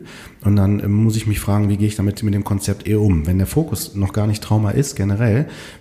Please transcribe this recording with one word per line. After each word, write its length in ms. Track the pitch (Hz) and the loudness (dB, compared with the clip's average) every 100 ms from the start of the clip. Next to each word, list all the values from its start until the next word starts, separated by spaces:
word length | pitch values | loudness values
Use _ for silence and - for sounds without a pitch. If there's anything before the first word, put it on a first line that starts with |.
| - - - - | -12 -20 -20 -4
Und 140 | 101 101 | 2 4
dann, 240 | 98 101 | 4 2
äh, 80 | 98 | 2
muss 280 | 101 110 110 | 2 2 2
ich 100 | 104 | 0
mich 140 | 101 | -2
fragen, 280 | - 101 104 | 0 0 2
wie 80 | 101 | 2
gehe 120 | 104 | 0
ich 80 | - | 0
damit, 260 | 101 98 | -2 -2
mit 100 | 107 | 0
dem 120 | 101 | 0
Konzept 420 | 101 98 - 98 - | 0 -2 -2 -4 0
eher 120 | 107 | 2
um? 240 | 104 85 76 | 4 2 2
Wenn 100 | 92 | 0
der 100 | 95 | 0
Fokus 460 | 151 156 92 - | 0 -2 -4 -6
noch 200 | 98 95 | -4 -2
gar 120 | - 107 | 0 -2
nicht 160 | 104 | -2
Trauma 280 | - 107 107 | 0 0 2
ist, 260 | 101 139 - | 0 -2 -2
generell, 520 | 98 101 120 107 151 - - - | -2 0 2 2 0 -6 -18 -4